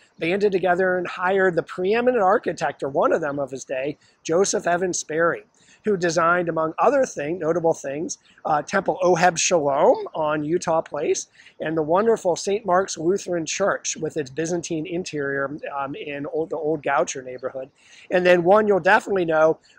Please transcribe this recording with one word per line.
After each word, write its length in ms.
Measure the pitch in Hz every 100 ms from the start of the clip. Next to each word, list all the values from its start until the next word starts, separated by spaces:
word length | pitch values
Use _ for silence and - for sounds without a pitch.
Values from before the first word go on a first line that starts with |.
| _ -
banded 320 | 165 196 208
together 480 | 185 180 175 190 180
and 80 | 175
hired 480 | - 185 196 190
the 80 | 165
preeminent 600 | - - 185 226 247 247
architect, 600 | 185 226 - 160 147 -
or 60 | 143
one 240 | 143 254
of 80 | 226
them 180 | 151 143
of 120 | 135
his 140 | 131
day, 340 | - 131 143 143 _ _
Joseph 440 | - 165 196 170 170
Evans 320 | 175 185 -
Sperry, 460 | - 156 170 117 - _ _ _
who 120 | 214 196
designed, 520 | 170 165 165 175 170
among 240 | 160 160 160
other 260 | 196 277
thing, 340 | 262 - 147 180
notable 360 | 156 170 165
things, 440 | - 143 143 185 - _ _
uh, 180 | - 151
Temple 360 | 147 196 - 160
Oheb 340 | 180 175 180 170
Shalom 720 | - 175 143 139 196 427 403
on 300 | 170 151 156
Utah 360 | 147 175 175 160
Place, 460 | - 147 294 381 - _ - -
and 160 | 156 160
the 60 |
wonderful 540 | 151 180 226 220 185 156
Saint 280 | 202 202
Mark's 320 | 208 180 190 165
Lutheran 480 | 160 196 190 175
Church 520 | 151 - 196 131 - -
with 200 | 156 160
its 140 | 131
Byzantine 560 | 135 160 175 - 160 165
interior, 720 | 170 180 151 139 139 139 151 - 143
um, 180 | 135 147
in 280 | 151 143 147
old, 240 | 156 160
the 60 | 156
Old 260 | 156 160
Goucher 400 | 143 139 175 139
neighborhood. 460 | 127 127 127 131 135 _ _ - -
And 140 | 180
then 200 | 180 180
one 240 | 170 214 214
you'll 120 | 190
definitely 460 | 180 220 - 190 165
know, 320 | 156 160 160 _